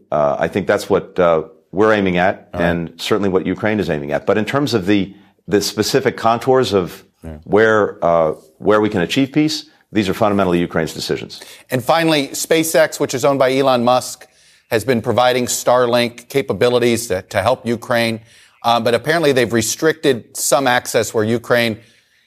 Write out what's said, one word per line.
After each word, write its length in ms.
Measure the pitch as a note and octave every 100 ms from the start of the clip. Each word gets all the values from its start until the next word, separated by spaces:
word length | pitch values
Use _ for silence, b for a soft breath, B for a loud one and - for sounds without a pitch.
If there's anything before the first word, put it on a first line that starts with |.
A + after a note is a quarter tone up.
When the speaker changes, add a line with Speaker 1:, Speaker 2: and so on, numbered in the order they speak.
| -
Speaker 1:
uh, 260 | D2+ C#2+ C#2
I 100 | E2+
think 180 | G#2+ F#2
that's 220 | G#2 -
what, 300 | F#2 E2+ -
uh, 260 | F2 D#2+ - - _
we're 200 | F2 A2
aiming 240 | G#2+ F#2+ F2
at, 320 | F#2+ - -
Speaker 2:
All 80 | F2+
right. 80 | F2
Speaker 1:
and 320 | F2 E2 -
certainly 300 | - G#2+ G2
what 160 | F#2 F2
Ukraine 340 | F2+ G#2+ G#2+
is 80 | E2+
aiming 240 | D#2 C#2+
at. 140 | C#2+ -
But 100 | G2+
in 80 |
terms 300 | G#2 C#3 C#3+
of 100 | A2+
the, 300 | F2+ G#2 F#2+ B B B -
the 120 | G2+
specific 540 | - G#2+ G#2 C#3 B2 F#2+
contours 560 | A2+ A#2 C3 C3 A#2+
of 300 | G2 E2 - _ _
Speaker 2:
Yeah. 140 | D#2+ D2+
Speaker 1:
where, 540 | - G2 A2 A2 G2+ -
uh, 280 | E2+ E2+ D#2 D2+ - -
where 240 | F#2+ G#2+
we 80 | G#2+
can 100 | G#2
achieve 320 | E2+ - C3+
peace, 380 | D3+ D3+ - - b b
these 160 | G#2 F#2+
are 40 |
fundamentally 440 | - G#2+ G2+ F#2 F2
Ukraine's 340 | F2 F2+ D#2
decisions. 480 | D2 - C#2 - - B B B
Speaker 2:
And 120 | C3
finally, 460 | A2+ D#3+ E3 D3+ C3+
SpaceX, 720 | - - E3 D#3+ E3+ D3+ -
which 140 | C#3+
is 100 | C3
owned 140 | C#3+ C#3
by 120 | C3
Elon 280 | C3 C3+ B2+
Musk, 440 | A#2+ B2+ - - - b b b b
has 140 | A#2
been 160 | A2+ A#2+
providing 460 | B2 A2 B2 B2+ A#2+
Starlink 840 | - - B2 A#2+ A#2+ A#2+ A#2 -
capabilities 760 | C#3 C3+ G2+ B2 B2 A#2+ A2+ -
to, 140 | F#2
to 180 | - G#2
help 260 | G2 B2+ A2+
Ukraine. 540 | A#2 - A#2+ A#2 A2 b b b b
Uh, 140 | A#2 A#2+
but 140 | A2+
apparently 380 | A#2 A2+ E3 D3+
they've 200 | B2+ A2+
restricted 840 | A#2 A2+ - D#3+ D#3 D3 A#2+ - -
some 300 | - D3+ C3+
access 440 | B2 - B2 G#2
where 120 | A#2+
Ukraine 560 | G#2+ A#2 A#2 B2 A#2 A2 b b b b